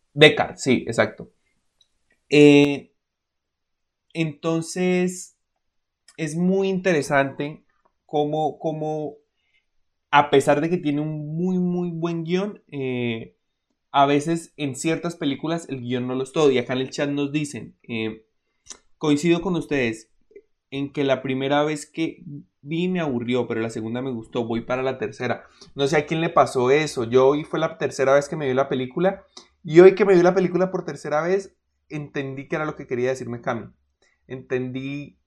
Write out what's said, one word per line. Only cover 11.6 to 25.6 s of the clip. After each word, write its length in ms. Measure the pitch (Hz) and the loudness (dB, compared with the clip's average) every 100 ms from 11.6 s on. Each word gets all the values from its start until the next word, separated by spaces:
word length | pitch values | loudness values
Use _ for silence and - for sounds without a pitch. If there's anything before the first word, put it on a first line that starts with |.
| 180 175 175 | -2 -2 -4
buen 340 | 165 170 170 | -4 -6 -4
guión, 380 | 165 180 202 196 _ | -2 -2 -2 -8 _
eh, 680 | 143 131 123 120 113 - _ _ _ _ _ _ | -8 -6 -4 -4 -4 -8 _ _ _ _ _ _
a 140 | 139 139 | 2 4
veces 480 | 143 147 165 - - | 2 0 -4 -6 -10
en 200 | 147 123 | -8 -6
ciertas 400 | 160 160 175 170 | -4 -4 -4 -6
películas 520 | 151 135 156 170 - | -6 -4 -4 -6 -6
el 140 | 135 | -10
guión 240 | 120 123 127 | -6 -6 -4
no 60 | |
lo 80 | 127 | -6
es 100 | 131 | -4
todo. 200 | 170 151 | 2 4
Y 80 | 127 | 2
acá 140 | 117 | 0
en 60 | 127 | -4
el 120 | 131 | -6
chat 180 | - 143 | -4 -4
nos 220 | 143 143 | -2 -2
dicen, 440 | 147 147 117 - - - | -4 -6 -8 -14 -18 -10
eh, 360 | 117 110 110 _ _ _ _ - - _ - | -6 -6 -8 _ _ _ _ -20 -20 _ -6
coincido 420 | 156 147 170 170 | 0 2 2 0
con 140 | 190 170 | 0 -4
ustedes 560 | - 143 123 165 - _ _ - _ _ _ | -2 -2 -2 -4 -12 _ _ -20 _ _ _
en 240 | 139 139 | -8 -6
que 100 | 143 | -2
la 200 | 139 131 | 0 0
primera 400 | 135 131 135 147 | -2 -4 0 0
vez 260 | 151 151 - | 0 -4 -10
que 340 | - 160 - - 143 - _ | -6 -6 -6 -16 -18 -20 _
vi 260 | 143 165 180 | -8 -4 -2
me 120 | 180 | -2
aburrió, 480 | 160 120 120 123 117 | -2 -4 -2 -2 -2
pero 140 | 113 | -4
la 100 | 113 | -4
segunda 320 | 117 110 120 | -6 -8 -6
me 80 | 135 | -6
gustó, 340 | 117 110 127 117 | -8 -8 -6 -4
voy 160 | 113 | -4
para 220 | 113 127 | -4 -4
la 160 | 135 135 | -4 -4
tercera. 460 | 107 - 127 110 - - | -8 -6 -6 -6 -10 -20